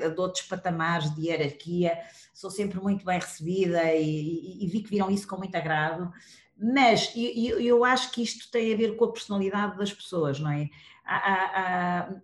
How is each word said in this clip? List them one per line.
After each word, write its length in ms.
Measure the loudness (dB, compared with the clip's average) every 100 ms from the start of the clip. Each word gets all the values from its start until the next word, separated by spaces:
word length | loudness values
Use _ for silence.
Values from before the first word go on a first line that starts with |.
| 0
de 120 | -2
outros 220 | -2 -4
patamares 680 | -6 -6 -4 -2 0 0 -2 -2
de 120 | -2
hierarquia, 720 | 0 -2 -4 -4 0 2 0 -6 -20 -20
sou 180 | -14 -10
sempre 280 | -4 -4 -2
muito 240 | 0 0
bem 160 | 0 -2
recebida 640 | -2 -6 -4 0 2 2 4 4
e, 100 | 2 0 -2 -4 -8 -6
e, 20 | -4
e 20 |
vi 140 | -4
que 80 | -2
viram 180 | 0 2
isso 180 | 0 -2
com 80 | -8
muito 200 | -6 -4
agrado, 540 | -2 0 0 -2 -6 -10 -20 -20 _ -4
mas 540 | 0 6 6 6 2 -2
eu, 160 | -4 -2
eu, 240 | 0 2
eu 220 | 4 6 6
acho 260 | 4 0
que 100 | -4
isto 280 | -4 -4 -4
tem 220 | -2 2
a 40 | 2
ver 180 | 2 2
com 100 | 0
a 60 |
personalidade 640 | 0 -4 -2 0 0 -2 -2
das 140 | -4
pessoas, 480 | -4 -6 0 0 0
não 120 | 0
é? 180 | -2 -2 -8 -20 -18
Há, 120 | -4 -2
há, 840 | 2 2 0 -2 0 0 0 -2
há, 160 | -4 -10